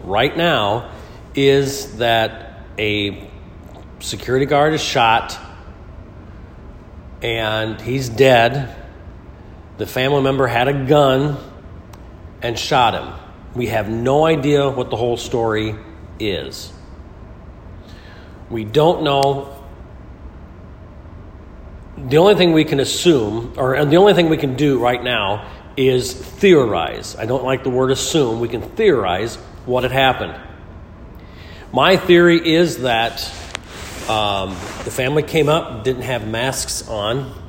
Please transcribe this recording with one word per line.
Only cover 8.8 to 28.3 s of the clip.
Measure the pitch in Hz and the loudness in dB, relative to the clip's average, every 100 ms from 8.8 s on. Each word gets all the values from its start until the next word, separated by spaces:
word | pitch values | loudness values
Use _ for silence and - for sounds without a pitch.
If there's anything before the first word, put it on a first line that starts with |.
| - - - - - - - - - - | -18 -18 -20 -20 -20 -20 -20 -20 -16 -8
The | 104 | -6
family | 127 135 143 | -2 0 2
member | 135 135 127 | 2 2 2
had | 120 127 | 2 2
a | 143 | 0
gun | 131 147 139 131 147 143 - - - - - - - - - - | 4 4 6 4 0 -4 -10 -18 -20 -20 -20 -20 -20 -20 -20 -10
and | 120 113 | -6 -6
shot | - 139 117 | 0 2 2
him. | 92 - - - - - | 0 -6 -12 -18 -20 -12
We | 123 113 | -6 -4
have | 110 104 | -2 -2
no | 113 123 143 160 | -2 2 4 4
idea | 156 139 143 139 | 2 2 2 2
what | 123 123 | -2 -4
the | 110 | -2
whole | 120 117 | -2 -2
story | - 123 113 107 107 104 - - - - | -4 -2 0 0 -4 -6 -12 -20 -18 -8
is. | 107 85 67 - - - - - - - - - - - - - - - - - - - - | -6 -6 -8 -12 -16 -18 -20 -20 -20 -20 -20 -20 -20 -20 -20 -20 -20 -20 -20 -20 -20 -20 -10
We | 117 | -8
don't | 107 143 156 175 | -2 4 4 4
know. | 147 139 139 139 - - - - - - - - - - - - - - - - - - - - - - - - - - | 2 2 2 0 -6 -14 -18 -20 -20 -20 -20 -18 -18 -18 -20 -20 -20 -20 -20 -20 -20 -20 -20 -20 -20 -20 -18 -18 -18 -14
The | 131 147 | 0 4
only | 196 | 6
thing | 190 180 | 6 4
we | 160 | 4
can | 156 139 | 2 0
assume, | 123 - 175 143 107 110 120 - | -2 0 4 4 2 -4 -6 -4
or, | 131 | -2
and | 135 147 | 0 4
the | 170 | 6
only | 208 | 6
thing | 175 165 | 6 4
we | 151 | 2
can | 143 123 | -2 0
do | 147 127 | 0 2
right | 120 123 | 0 0
now | 123 117 98 104 - - - - | -2 -2 -2 -4 -8 -18 -10 0
is | 131 127 120 | 2 2 0
theorize. | - - - 202 160 117 90 71 55 - | -8 -14 2 6 6 6 0 -4 -6 -12
I | - 110 | -8 -4
don't | 131 | -4
like | 127 131 | -2 -4
the | 131 | -2
word | 127 131 | 0 0
assume. | 131 - 156 123 | 0 0 0 0